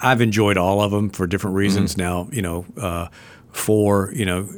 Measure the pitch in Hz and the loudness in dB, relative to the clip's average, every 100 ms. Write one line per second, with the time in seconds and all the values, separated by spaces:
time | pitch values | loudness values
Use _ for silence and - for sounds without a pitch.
0 | 127 123 120 107 104 95 87 101 104 104 | 2 4 4 4 4 4 2 2 2 0
1 | 104 - 92 95 101 95 101 98 90 95 | -2 -2 -2 -2 -2 0 0 0 0 -2
2 | 90 90 90 127 92 85 90 - 95 85 | -2 -4 -4 -4 -4 -6 -8 -8 -6 -6
3 | 85 - - - - - - 107 104 101 | -8 -12 -20 -20 -16 -8 0 2 4 2
4 | 98 101 98 90 98 | 0 -2 -2 -2 -6